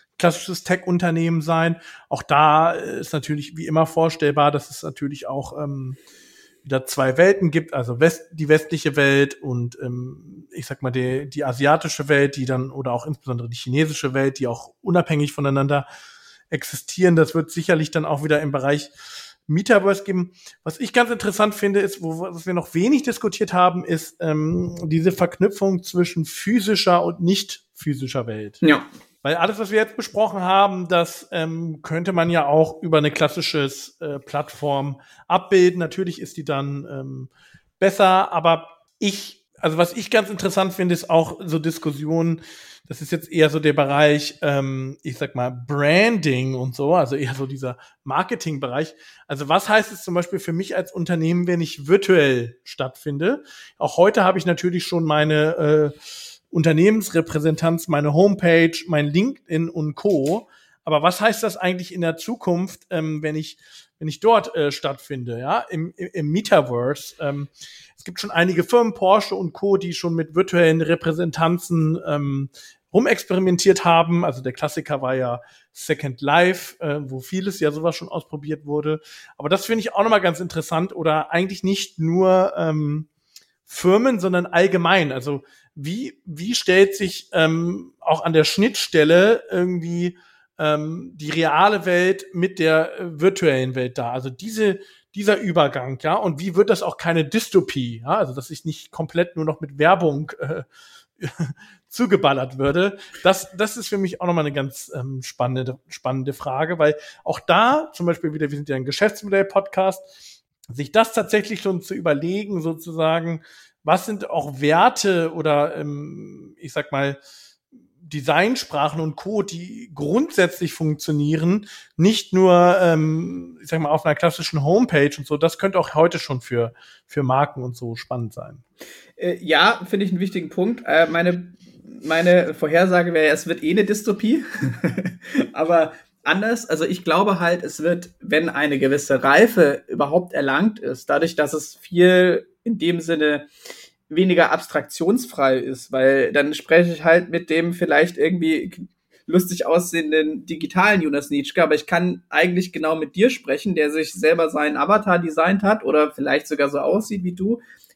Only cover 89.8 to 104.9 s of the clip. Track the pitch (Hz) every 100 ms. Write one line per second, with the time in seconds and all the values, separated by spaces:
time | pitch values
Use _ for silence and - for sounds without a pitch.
89.8 | 165 170 175 175 _ _ _ - 151 151
90.8 | 151 170 - 151 151 160 156 151 202 202
91.8 | 175 175 185 190 - 175 185 185 160 160
92.8 | 170 - 175 151 185 190 165 131 131 127
93.8 | 123 131 117 127 131 123 220 220 208 190
94.8 | - _ _ 202 202 208 202 165 143 135
95.8 | 127 131 156 196 185 143 185 170 214 196
96.8 | 165 - 170 165 143 226 - 190 - 135
97.8 | 120 113 127 208 139 135 - 156 160 -
98.8 | - - 160 170 175 160 156 147 147 139
99.8 | 160 185 165 143 143 - 147 175 - _
100.8 | - - _ _ 170 - 143 - - _
101.8 | _ - 226 196 143 135 127 131 143 170
102.8 | 196 196 - - 185 185 - 180 214 240
103.8 | - 202 185 - 180 170 147 139 135 -
104.8 | -